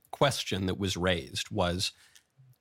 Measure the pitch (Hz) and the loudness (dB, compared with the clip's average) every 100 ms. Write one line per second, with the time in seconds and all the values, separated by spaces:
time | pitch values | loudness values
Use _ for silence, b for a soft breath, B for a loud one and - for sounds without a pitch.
0 | _ - 143 - - 92 92 92 95 87 | _ 2 2 2 -2 -2 -2 0 -2 2
1 | 92 85 67 101 - 110 87 87 - b | 2 2 -2 -8 -4 0 0 0 -4 b
2 | b b b _ - _ | b b b _ -20 _